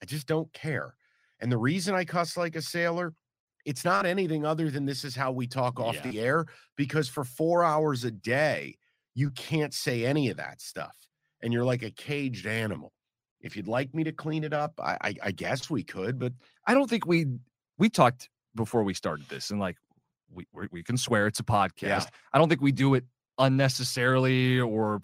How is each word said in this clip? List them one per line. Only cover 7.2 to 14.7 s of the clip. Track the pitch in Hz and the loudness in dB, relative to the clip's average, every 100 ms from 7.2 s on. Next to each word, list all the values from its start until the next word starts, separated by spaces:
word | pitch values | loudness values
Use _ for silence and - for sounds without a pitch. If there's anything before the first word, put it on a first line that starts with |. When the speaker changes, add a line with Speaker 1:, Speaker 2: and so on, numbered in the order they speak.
Speaker 1:
four | 127 - 160 175 | -8 -2 2 4
hours | 170 156 156 131 | 4 4 2 0
a | 120 | -4
day, | 107 110 127 151 95 71 - _ _ _ | -6 -2 2 2 0 -4 -12 _ _ _
you | 123 143 | -2 -2
can't | 135 - 160 147 | -2 -4 -2 -2
say | - - 120 117 | -2 -2 0 2
any | 151 131 | 2 0
of | 82 | -2
that | 71 - | -8 -12
stuff. | - - 73 - _ _ _ _ | -14 -12 -12 -14 _ _ _ _
And | 117 | -2
you're | 120 | 0
like | 123 127 | 2 0
a | 117 | -4
caged | - - 143 135 107 98 | -10 -8 -4 -4 -6 -4
animal. | 113 110 80 73 _ _ _ _ _ | -2 -2 -4 -10 _ _ _ _ _
If | 87 - | -12 -10
you'd | 95 | -4
like | 120 135 | -2 -2
me | 156 | -2
to | 160 | -4
clean | 156 151 156 | -4 -6 -4
it | 156 | -4
up, | 151 151 | -4 -4